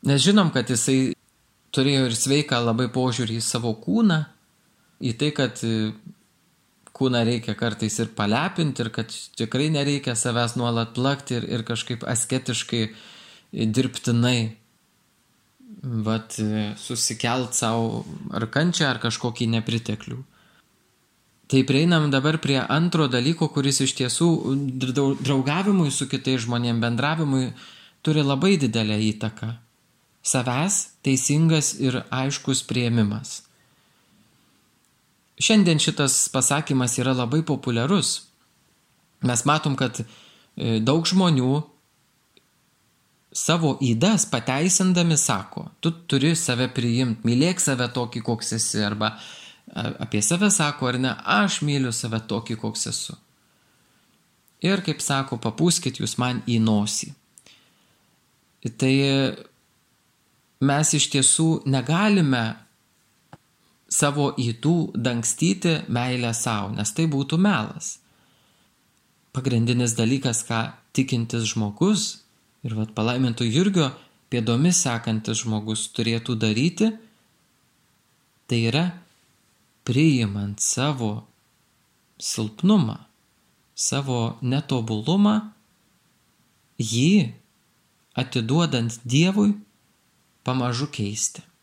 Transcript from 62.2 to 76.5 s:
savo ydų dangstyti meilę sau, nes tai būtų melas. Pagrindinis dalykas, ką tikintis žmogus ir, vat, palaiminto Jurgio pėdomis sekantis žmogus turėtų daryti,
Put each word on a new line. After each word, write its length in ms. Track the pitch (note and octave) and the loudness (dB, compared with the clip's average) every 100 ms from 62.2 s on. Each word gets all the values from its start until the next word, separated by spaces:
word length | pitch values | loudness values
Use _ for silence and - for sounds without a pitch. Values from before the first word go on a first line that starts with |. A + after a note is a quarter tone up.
| D3+ B2+ A2+ A#2 - _ _ _ _ _ _ - _ _ _ _ _ | 4 2 0 -6 -16 _ _ _ _ _ _ -20 _ _ _ _ _
savo 400 | - D3 C#3+ C#3+ - | 0 0 2 -2 0
ydų 540 | A#2+ A2+ D3 E3+ - | -4 -2 0 0 0
dangstyti 840 | - A#2+ A#2 A2+ - E3+ F#3+ F3+ D#3+ - | -2 -2 -2 -4 0 0 0 0 -2 -2
meilę 460 | A#2+ B2 B2+ A#2+ A2+ | -2 -2 -2 -2 -2
sau, 340 | - G#2+ G2 G#2+ | -2 -2 -4 -4
nes 160 | G#2+ | -4
tai 140 | - E3 | -2 0
būtų 300 | C#3 C#3 D#3+ | 0 -2 2
melas. 560 | G3 F3 G#2+ - - - _ _ _ _ _ _ _ _ _ _ _ _ _ - | 2 2 -2 -8 -12 -14 _ _ _ _ _ _ _ _ _ _ _ _ _ -6
Pagrindinis 600 | C3 A#2+ A#2 B2 A#2+ A#2 | 0 0 2 2 2 2
dalykas, 460 | A2+ C3+ C3+ A#2 | 2 2 0 -2
ką 300 | - A2+ A#2+ - _ | -4 -4 -4 -10 _
tikintis 540 | - C3+ B2 A2+ A#2 A2 | -2 0 0 -2 -4 -2
žmogus 680 | A2+ G#2+ G2+ F3+ G#3 - - _ _ _ _ | -2 -4 0 2 2 -2 -8 _ _ _ _
ir, 120 | B2 A2 | -8 -4
vat, 180 | G#2+ | -4
palaiminto 540 | - A2 B2 C3 A#2 A#2+ | -2 -2 2 0 0 0
Jurgio 440 | A#2 F#3+ F#3 C#3+ - - _ _ | 2 2 2 0 -4 -20 _ _
pėdomis 540 | A#2+ A2+ A#2 D#3+ F3+ | -2 0 2 4 2
sekantis 600 | C#3 A#2 A#2 A2 A2 A2+ | 0 -2 -2 -2 -2 -4
žmogus 440 | A#2+ G#2+ G#2+ A2 - - | -2 -4 -2 -6 -6 -2
turėtų 400 | A2+ A#2 A#2 A#2+ | -2 -2 -2 -2
daryti, 540 | A2 | 0